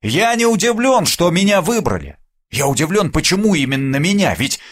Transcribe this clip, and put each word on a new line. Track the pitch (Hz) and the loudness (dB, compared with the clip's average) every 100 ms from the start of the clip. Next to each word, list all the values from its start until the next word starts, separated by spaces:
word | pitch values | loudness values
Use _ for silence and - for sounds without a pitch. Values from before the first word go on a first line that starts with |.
Я | 104 135 233 233 | -4 -2 0 0
не | 233 | 0
удивлён, | 220 240 226 262 254 | 2 0 0 2 2
что | 156 - 175 | 0 0 0
меня | 170 196 202 | 2 2 2
выбрали. | 170 233 135 92 69 - _ _ _ | 0 0 -2 -4 -8 -18 _ _ _
Я | 110 139 | -4 -2
удивлён, | 131 156 202 180 | 0 0 0 0
почему | 160 147 190 214 175 | 0 0 0 2 2
именно | 131 135 135 135 | 0 -2 -2 0
меня, | 165 202 175 85 | 0 2 0 0
ведь | 131 - - | -4 -6 -12